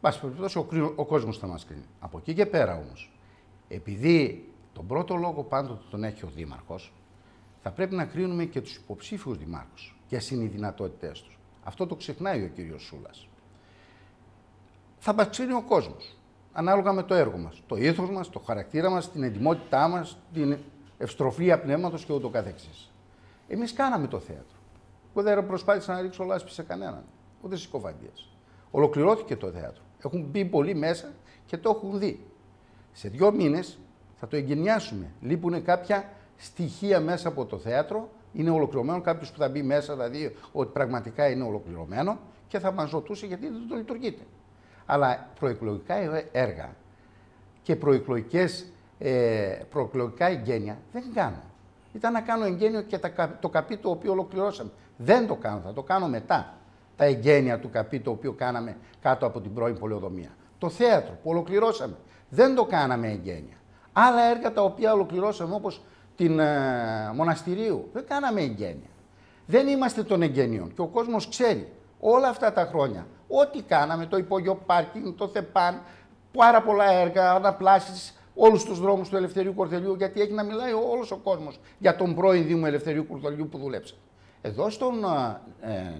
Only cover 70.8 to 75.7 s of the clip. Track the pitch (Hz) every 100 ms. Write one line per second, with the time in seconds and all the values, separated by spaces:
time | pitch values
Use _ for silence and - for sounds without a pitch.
70.8 | 170 202 233 226 - - 247 151 - -
71.8 | - _ 220 247 262 233 226 202 170 165
72.8 | 139 139 170 - - 269 285 285 202 160
73.8 | 147 165 165 190 185 190 180 190 - 175
74.8 | 156 214 202 175 202 202 185 196 175